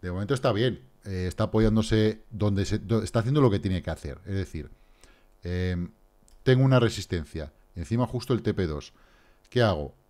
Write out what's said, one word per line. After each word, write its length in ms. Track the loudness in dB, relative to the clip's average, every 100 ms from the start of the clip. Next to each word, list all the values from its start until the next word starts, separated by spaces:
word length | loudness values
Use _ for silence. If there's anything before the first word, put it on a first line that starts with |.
De 100 | -6
momento 240 | -6 -2
está 180 | 0 0
bien. 300 | 2 0 -2 -14 _
Eh, 220 | -8 -4 -4
está 180 | -2
apoyándose 760 | 0 4 4 4 2 2 2 0 -12
donde 340 | -2 0 0
se, 140 | 0 -2
do-, 240 | 0 -2
está 180 | 0 -2
haciendo 200 | 0 4
lo 100 | 4
que 80 | 2
tiene 240 | -2 -2
que 80 | -4
hacer. 300 | -8 -8 -12
Es 100 | -8
decir, 360 | -6 -6 -8 -12 -18 _ _ -20 _ _ _
em, 480 | -6 -4 -2 -2 -6 _ _ _ _ -4
tengo 220 | 2 4
una 160 | 6 6
resistencia. 720 | 4 0 -6 -6 -6 -10 -10 _ _
Encima 320 | -12 -4 -2 -2
justo 260 | -4 -2
el 100 | -2
T 120 | 0
P 120 | -2 -2
dos. 260 | -4 -10 _ _ _ _ _ _
¿Qué 120 | 0
hago? 320 | 2 0 -6 -12